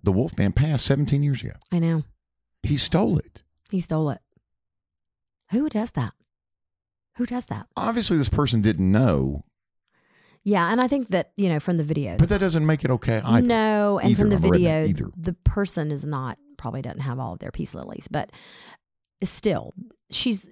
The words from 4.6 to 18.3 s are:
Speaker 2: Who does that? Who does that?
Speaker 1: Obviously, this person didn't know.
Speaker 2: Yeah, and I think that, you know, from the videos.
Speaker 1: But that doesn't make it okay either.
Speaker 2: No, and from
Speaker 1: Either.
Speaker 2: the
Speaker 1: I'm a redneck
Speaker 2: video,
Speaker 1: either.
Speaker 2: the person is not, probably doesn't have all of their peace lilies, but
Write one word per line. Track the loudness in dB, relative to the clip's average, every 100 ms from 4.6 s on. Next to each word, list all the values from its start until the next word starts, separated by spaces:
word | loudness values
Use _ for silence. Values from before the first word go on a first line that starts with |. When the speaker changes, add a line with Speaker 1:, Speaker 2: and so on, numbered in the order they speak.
| _ _ _ _ _ _ _ _ _
Speaker 2:
Who | -2 0
does | -2 -2
that? | -4 -6 -8 _ _ _ _ _ _ _ _ _ -8
Who | -6
does | -6 -8
that? | -10 -10 -6
Speaker 1:
Obviously, | -2 -2 0 2
this | 2
person | 0 2 4
didn't | 2 2 4
know. | 4 4 2 0 -4 -10 _ _ _ _ _ _ _ _ _
Speaker 2:
Yeah, | -2 0 2
and | 0
I | 0
think | -2 0
that, | -2 -2 -2
you | 0
know, | 0
from | 0 0
the |
videos. | 0 -2 -2 2
Speaker 1:
But | 2
that | 4
doesn't | 2 2 2
make | 2
it | 0
okay | 0 0 0
either. | 4 4 4
Speaker 2:
No, | 2 2 2 2 2
and | 2 4
from | 4
Speaker 1:
Either. | 4
Speaker 2:
the | 4
Speaker 1:
I'm |
a | 4
redneck | 4 2
Speaker 2:
video, | 0
Speaker 1:
either. | -2 -6 -8
Speaker 2:
the | -8
person | -2 0 0 -2 -4 -4
is | -6 -6
not, | -6 -8 -12 _ -14
probably | -10 -8
doesn't | -8 -8
have | -8 -6
all | -8
of | -10
their | -10
peace | -8 -10
lilies, | -10 -14 -14 -8
but | -8 -8